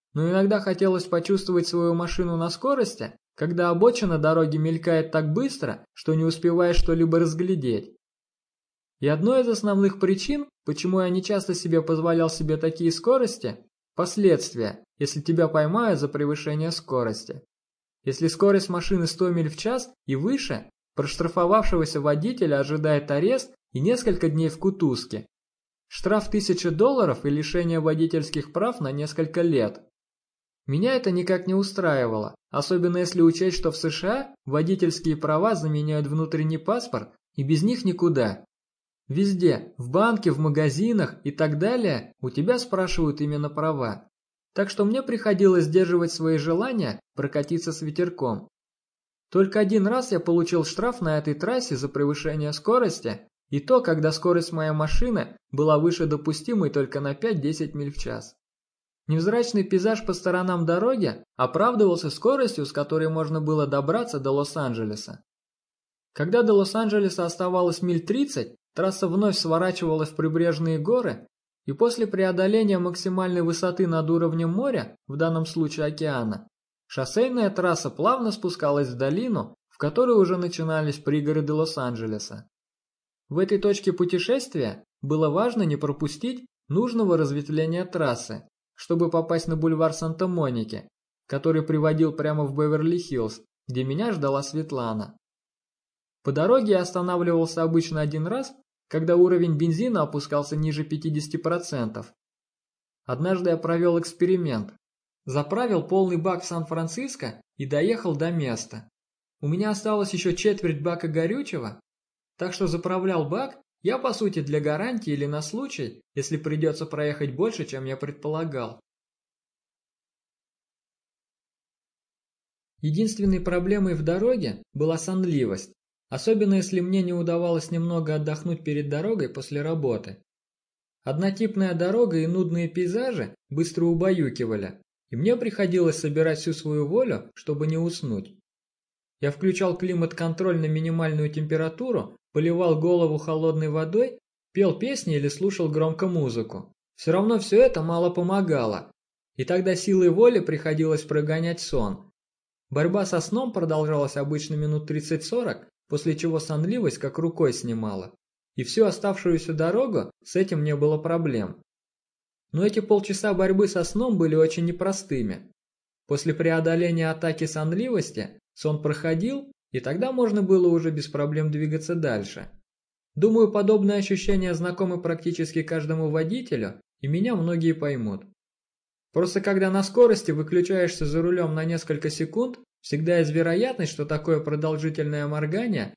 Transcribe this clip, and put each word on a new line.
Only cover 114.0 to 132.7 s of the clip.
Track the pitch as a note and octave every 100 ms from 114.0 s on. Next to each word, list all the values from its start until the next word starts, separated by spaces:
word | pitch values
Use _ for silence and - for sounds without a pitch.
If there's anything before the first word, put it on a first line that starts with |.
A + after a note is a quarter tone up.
| B3+
сути, | A3 G#3 F#3
для | C#3+ D3
гарантии | D3 D3+ A3 A#3+ D#3+
или | C#3+ C#3+
на | D3+
случай, | D3+ A3 C#4 - B2 - _
если | - C3+ D#3
придётся | D#3 D3+ D#3 D3+ D#3+
проехать | D3+ D3 C#3+ C#3+
больше, | C3 G#3+ A3
чем | D3 C3+
я | C3 C3+
предполагал. | C#3+ D3 D3 D#3 E3 C3+ A#2 A2 _ _ _ _ _ _ _ _ _ _ _ _ _ _ _ _ _ _ _ _ _ _ _ _ _ _ _ _ _ _ _ _ _ _ _ _ _ _ _ _
Единственной | D3+ D#3 A3 G#3+ G3+ F#3
проблемой | F3+ F3+ F3+ G#3 F#3+
в | D#3+
дороге | D3+ F3 A3+ B3+ D3 G2+ -
была | C#3+ D#3 E3
сонливость, | E3 F#3 F#3 D3 A#2 F#2+ - _ _ _ _
особенно | C3 - A3 G3+
если | G3 F#3 F#3
мне | F3+ F#3+
не | F3+
удавалось | F3 E3 E3+ E3+ E3 -
немного | E3+ E3+ E3+ D#3 D3+
отдохнуть | D3+ D3+ F3 D#3+
перед | - D3 C#3+
дорогой | C#3+ F#3+ A3 C3+
после | - B2+ C#3+
работы. | D3 E3 C#3 A2 G2 G2 _ _ _ _ _ _ _ _
Однотипная | - D3 F#3+ G3 A3 G3 F#3+
дорога | E3+ F3 G#3+ A#3 E3
и | D#3+
нудные | F3+ F3 E3+
пейзажи | E3+